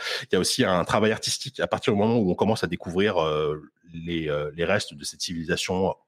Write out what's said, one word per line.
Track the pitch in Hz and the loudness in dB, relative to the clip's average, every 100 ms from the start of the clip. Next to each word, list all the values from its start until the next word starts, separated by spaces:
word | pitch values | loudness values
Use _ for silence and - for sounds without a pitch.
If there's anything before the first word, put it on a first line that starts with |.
| - - | -6 -6
il | - | -2
y | 95 | 0
a | |
aussi | 87 - | 2 2
un | 110 90 | 2 2
travail | 82 117 110 | 2 2 2
artistique | 107 - - 139 - | 2 -2 -4 -6 -6
à | - | -2
partir | - - | 0 0
du | 104 | 2
moment | 107 117 | 4 4
où | 95 | 2
on | |
commence | 87 101 110 | 2 2 2
à | 90 | -2
découvrir, | 87 - 87 104 90 | -4 -4 0 2 2
euh, | 80 76 76 76 73 _ 87 | 2 2 0 -2 -8 _ -16
les, | 82 85 85 78 | -10 -6 -4 -2
euh, | 73 73 | -2 -4
les | 76 | -2
restes | 85 104 - | 0 0 -2
de | 73 | -10
cette | 73 - | -12 -8
civilisation. | - 85 80 87 - 92 92 - | -8 -6 -2 -2 0 0 0 -2